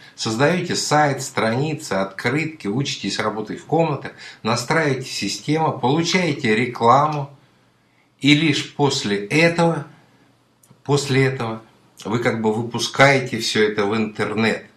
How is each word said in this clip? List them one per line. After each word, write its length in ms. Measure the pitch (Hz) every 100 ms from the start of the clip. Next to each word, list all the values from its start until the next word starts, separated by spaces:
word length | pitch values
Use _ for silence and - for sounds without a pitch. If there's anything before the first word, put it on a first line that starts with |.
| - -
создаете 600 | 113 110 143 180 175 98
сайт, 460 | - 151 147 135
страницы, 720 | - - 110 120 151 151 -
открытки, 720 | 95 98 - 123 143 156 - 101
учитесь 520 | 117 139 - 98 -
работать 400 | 110 104 107 92
в 60 | -
комнатах, 480 | 151 160 135 - - - -
настраиваете 680 | 110 117 - 160 151 127 -
систему, 680 | - 98 - - 156 156 -
получаете 760 | 120 156 165 190 170 139 113 107
рекламу. 760 | 123 - 117 127 151 147 139 - _ _ _ _ _ _ _ _
И 120 | 139
лишь 400 | 147 160 - -
после 500 | - 143 - 104 101 -
этого, 580 | 147 170 170 170 147 - - _ _ _ _ _ _ _ _
после 420 | - 143 135 135 135
этого 360 | 131 113 113 - _ _ -
вы 160 | - 117
как 220 | 120 113
бы 120 | 110
выпускаете 840 | 110 120 117 - - 139 135 123 113
все 240 | - 110 107
это 180 | 107 101
в 100 | 110
интернет. 720 | 107 - 98 95 113 - -